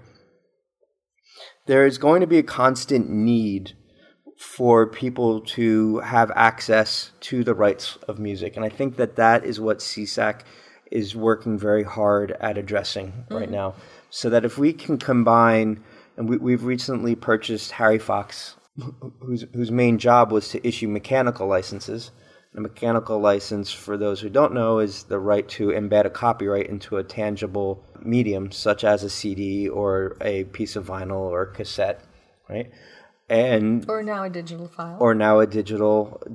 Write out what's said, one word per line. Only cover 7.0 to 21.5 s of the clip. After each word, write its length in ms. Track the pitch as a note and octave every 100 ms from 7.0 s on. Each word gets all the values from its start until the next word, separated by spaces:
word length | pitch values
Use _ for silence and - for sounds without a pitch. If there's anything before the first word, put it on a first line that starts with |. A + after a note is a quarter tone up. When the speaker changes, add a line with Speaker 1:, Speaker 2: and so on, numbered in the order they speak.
| - _
Speaker 1:
to 240 | - B2+
the 100 | A#2
rights 420 | G#2 G#2 F#2+ - - -
of 100 | G#2+
music. 380 | G#2 G2 F2 G#2+
And 80 |
I 60 | G#2+
think 260 | - C3+ B2
that 180 | A#2
that 300 | - A#2 A#2
is 160 | - A2
what 180 | A2 G#2+
csac 640 | - - G#2 - A2 G#2+ - - - _ -
is 240 | A#2 G2+
working 420 | A2 A2 A2 A#2 G#2
very 280 | G#2 G#2+
hard 480 | G2+ - G#2 G2+ G2+ -
at 180 | G#2+ G2+
addressing 680 | G2+ G#2 G2 G#2+ F#2+ G#2 A#2+
right 140 | A2
Speaker 2:
Mm-hmm. 80 | G2+
Speaker 1:
now. 220 | G2+ G2 - - - _
So 200 | - A#2+
that 140 | A#2
if 140 | A2 C#3
we 140 | D3
can 260 | D#3+ - C#3+
combine, 840 | - B2 A#2 A#2 A#2 A2+ A2 G#2+ - - _ -
and 120 | A2+
we, 100 | B2
we've 260 | B2 B2
recently 500 | A#2+ B2+ - B2 A#2
purchased 560 | A2+ - A2 - A2 -
Harry 280 | - A2+ A2
Fox, 560 | G#2+ G2+ G2+ - - - _ C#3 B2+ B2 B2+ -
whose, 240 | B2+ A#2+ A#2
whose 160 | A#2+ A#2
main 260 | B2 B2 A2+
job 340 | A#2+ A#2+ A#2
was 160 | G#2+ -
to 180 | - B2
issue 220 | - A2
mechanical 580 | G#2 - C3 B2+ A#2+
licenses. 640 | G2